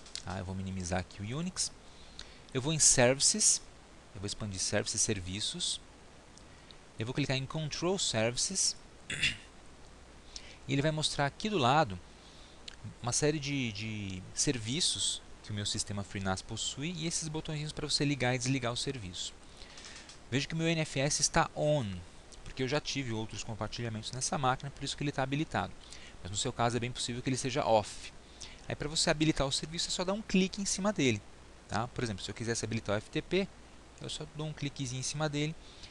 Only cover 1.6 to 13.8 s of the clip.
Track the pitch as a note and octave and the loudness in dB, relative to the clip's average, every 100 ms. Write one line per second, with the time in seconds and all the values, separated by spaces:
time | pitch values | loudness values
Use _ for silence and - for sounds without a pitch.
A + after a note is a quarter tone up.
1.6 | - - - - - - - - - C3 | -4 -4 -18 -18 -16 -16 -16 -16 -4 -2
2.6 | C3 D#3 - - A#2+ C#3 - G#3+ - - | 0 6 8 10 8 8 4 6 4 4
3.6 | - - - - - G2+ G2 - G#2+ F#2+ | 0 -18 -20 -20 -14 -6 -6 -4 -4 -2
4.6 | - G#2 A2 G#2 - G#2 F2+ G2 - F3 | 0 2 2 2 2 0 -2 -2 -2 -2
5.6 | - - - - - - - - - - | -2 -4 -8 -20 -20 -20 -20 -20 -20 -20
6.6 | - - - - A2+ B2+ C#3 C3 C3+ D#3+ | -20 -20 -18 -8 -4 0 2 0 -2 -4
7.6 | D3+ - E3+ F#3+ - A2+ A2+ B2 - - | -4 0 0 2 2 4 2 2 0 2
8.6 | - - - - - - - - - - | 2 0 -10 -18 -8 0 0 0 -10 -18
9.6 | - - - - - - - - - - | -20 -18 -18 -18 -20 -20 -16 -14 -14 -12
10.6 | - C#3 D3+ D#3 D3 - C#3 - G#3+ G3+ | 0 2 2 2 0 2 0 0 0 4
11.6 | A#2+ D3 C#3 F2+ - - - - - - | 6 6 4 0 -10 -18 -18 -18 -18 -16
12.6 | - - G#2+ - A#2 - D3 D#3 C#3 C#3+ | -16 -12 -12 -6 -2 4 4 4 0 0
13.6 | A#2+ G#2 | 0 -2